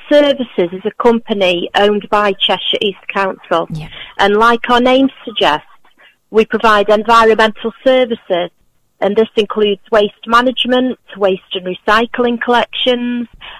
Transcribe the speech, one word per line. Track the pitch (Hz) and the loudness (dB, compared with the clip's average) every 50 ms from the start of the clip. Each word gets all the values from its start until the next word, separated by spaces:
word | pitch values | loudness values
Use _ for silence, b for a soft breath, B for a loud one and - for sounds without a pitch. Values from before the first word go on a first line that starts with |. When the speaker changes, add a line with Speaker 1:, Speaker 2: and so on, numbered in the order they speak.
| - - 294 | -4 2 2
Speaker 1:
Services | 294 294 285 269 277 247 - - - 180 170 | 4 4 4 0 -2 -4 -6 -2 -2 -2 -2
is | 185 185 - | -4 -6 -8
a | 214 - - - | -8 -6 0 0
company | 240 233 226 - - 226 202 190 180 175 175 185 - - | 2 2 2 -2 -4 -2 0 0 0 0 -2 -4 -4 0
owned | - 202 208 208 202 208 - | 0 2 2 2 0 -2 -2
by | 220 208 208 202 190 | 0 0 0 0 -2
Cheshire | - - 190 190 180 - - - - 220 | -2 -2 -2 -2 -2 -2 -4 -4 -2 -4
East | 202 185 - - - - | -4 -6 -8 -14 -8 -4
Council. | 202 196 190 190 190 - - 185 165 170 - | -4 -4 -4 -6 -10 -6 -4 -2 -2 -2 -4
Speaker 2:
Yeah. | 165 156 156 B B B B B B B | -8 -12 -12 B B B B B B B
Speaker 1:
And | 196 202 202 | 0 2 2
like | 208 226 233 233 233 - - | 4 4 2 2 0 0 0
our | 247 240 247 | 0 2 2
name | 254 254 269 269 262 - - - | 4 4 2 2 0 -2 -6 -14
suggests, | 240 214 - 196 156 147 156 - - - _ _ _ _ b b b b b _ _ | -12 -6 -2 0 0 0 -2 -6 -12 -20 _ _ _ _ b b b b b _ _
we | 202 220 220 | 0 0 0
provide | - - 214 226 226 214 208 202 208 | 0 -2 0 2 2 2 2 2 2
environmental | 214 208 208 220 233 226 226 220 220 214 220 214 208 - - 233 - - - | 0 0 2 4 4 4 6 4 4 4 2 0 0 -4 -8 -10 -10 -4 0
services. | 269 262 254 254 226 226 - - - 190 170 175 175 - _ _ _ _ _ _ _ _ _ | 0 2 2 0 0 -4 -8 -4 -4 -4 -4 -4 -6 -10 _ _ _ _ _ _ _ _ _
And | 185 196 208 | -4 0 0
this | 220 220 - - | 0 0 0 0
includes | 226 208 - - 214 208 208 202 - - - | -2 -2 -2 -2 0 0 0 0 -4 -4 0
waste | 233 214 208 202 - _ - | 0 2 2 0 -4 _ -6
management, | 226 226 240 247 262 247 - - 240 254 254 254 254 233 - _ _ - | 0 0 2 2 0 -2 -2 -2 0 0 0 0 -2 -4 -8 _ _ -6
waste | 196 202 190 190 185 - _ - | -2 -2 -2 -2 -2 -6 _ -12
and | 190 180 | -8 -8
recycling | 185 185 - - 226 208 220 240 233 - - 240 240 240 233 - | -8 -10 -6 -2 0 0 0 0 -2 -2 -2 -2 -2 -2 -2 -2
collections, | - 240 233 - - - - - 254 247 247 240 240 240 240 240 - - B B B B B | 0 0 0 0 -2 -6 -4 -2 -2 -2 -2 -2 -4 -6 -6 -8 -10 -12 B B B B B